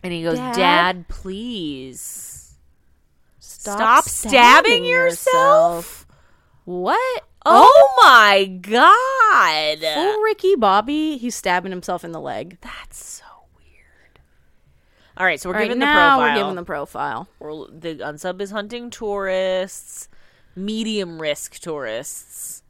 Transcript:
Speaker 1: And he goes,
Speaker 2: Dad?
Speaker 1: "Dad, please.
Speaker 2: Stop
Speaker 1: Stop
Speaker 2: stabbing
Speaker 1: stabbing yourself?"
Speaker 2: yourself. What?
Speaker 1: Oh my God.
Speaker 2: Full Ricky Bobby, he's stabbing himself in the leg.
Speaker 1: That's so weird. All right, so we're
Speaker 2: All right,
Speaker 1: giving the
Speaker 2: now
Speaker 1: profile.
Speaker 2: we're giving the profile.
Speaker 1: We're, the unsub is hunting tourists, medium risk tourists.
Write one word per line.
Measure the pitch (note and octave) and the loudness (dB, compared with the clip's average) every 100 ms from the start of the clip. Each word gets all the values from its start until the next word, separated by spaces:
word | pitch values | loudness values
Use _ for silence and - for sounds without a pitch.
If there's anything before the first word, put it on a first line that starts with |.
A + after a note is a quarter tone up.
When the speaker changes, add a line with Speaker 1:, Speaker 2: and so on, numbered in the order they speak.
Speaker 1:
And | F#3 | -10
he | E3+ | -8
goes, | E3 E3 | -4 -6
Speaker 2:
Dad? | B3+ | -4
Speaker 1:
"Dad, | A3+ F3+ F3 F3 F#3 E3+ | 0 2 2 0 -4 -12
please. | - F#3+ G3 A#3+ A3+ D#3+ C3+ C3 B2 - - - - - _ _ _ _ _ _ _ _ _ | -14 -12 -12 -10 -10 -10 -12 -14 -18 -18 -18 -18 -20 -20 _ _ _ _ _ _ _ _ _
Speaker 2:
Stop | - - G#3 G3+ | -20 -16 -10 -2
Speaker 1:
Stop | A3 C4 | 6 6
Speaker 2:
stabbing | - - A3 | 4 -10 0
Speaker 1:
stabbing | C4 A#3+ D4 G#4+ A#4+ | 6 8 8 6 0
yourself?" | B4 B4+ B4+ B4+ C5 | 0 0 0 -2 -2
Speaker 2:
yourself. | B4+ C5+ D#5 E5+ E4+ - - - _ _ _ _ _ | 2 4 4 2 -2 -12 -20 -20 _ _ _ _ _
What? | - F3+ F3+ G4 B4+ B4 _ _ | -12 -6 -2 -2 -2 -6 _ _
Speaker 1:
Oh | D4 E4+ F#4+ D5 - G5 | 4 8 10 10 6 6
my | F#4 A#3+ G#3 G3 | 8 8 6 4
God. | G3 F#3 F3+ A#3 D#4+ G#4 C5 C5+ A4 D#4+ F3+ D#3 D#3 D#3 | 0 -8 -4 4 6 6 2 0 2 2 2 0 -4 -4
Speaker 2:
Full | D#4+ C#4+ F#4 G#4+ | -4 -2 -2 -2
Ricky | A4 A4 F#4 | -4 -2 -2
Bobby, | F#4+ G#3 G3 A3 D4+ D#4 C#4+ | 0 2 2 0 -4 -4 -6
he's | A#3+ | -10
stabbing | - F#3+ F3+ F#3+ | -8 -4 -4 -4
himself | F3+ F#3 F3+ | -12 -10 -10
in | E3+ | -10
the | E3 | -12
leg. | C#3+ G#2 D#3 F3+ | -10 -12 -12 -18
Speaker 1:
That's | - - - - | -20 -20 -20 -20
so | - - - - _ _ | -20 -20 -20 -20 _ _
weird. | _ _ _ _ _ _ _ _ _ _ _ _ _ _ _ - | _ _ _ _ _ _ _ _ _ _ _ _ _ _ _ -4
All | F#3 | -4
right, | D3 | -4
so | F3+ | -6
we're | |
Speaker 2:
All | F#3+ | -6
right, | G#3+ | -4
Speaker 1:
giving | A#3+ | -2
the | C#4+ | 0
Speaker 2:
now | D4+ C#4+ C4+ | 4 4 2
Speaker 1:
profile. | D3 C#3+ | 2 -2
Speaker 2:
we're | |
giving | - F#3 | -4 -8
the | |
profile. | F3 D3 C#3 - C#3+ A#2 F3+ _ | -10 -10 -10 -10 -8 -8 -14 _
Speaker 1:
We're, | D3+ D#3 - | -16 -16 -18
the | D3+ E3 D#3+ | -14 -14 -10
unsub | B2 D3+ F#3 F#3 | -12 -10 -12 -10
is | G3 | -10
hunting | G#3+ G#3 A#3+ A#3+ | -10 -12 -14 -16
tourists, | - A3 G3+ F#3+ F#3 F#3 F#3 F#3+ - - - - - _ _ _ | -12 -8 -6 -6 -4 -4 -4 -8 -14 -20 -20 -20 -20 _ _ _
medium | F3+ G3 A3 A3+ G#3+ F3+ D#3+ | -12 -8 -6 -6 -6 -8 -8
risk | D#3 D3 - - | -8 -8 -10 -16
tourists. | F3+ D3+ A#2+ A2 C#3+ - - - - - | -12 -10 -8 -10 -12 -18 -20 -18 -18 -18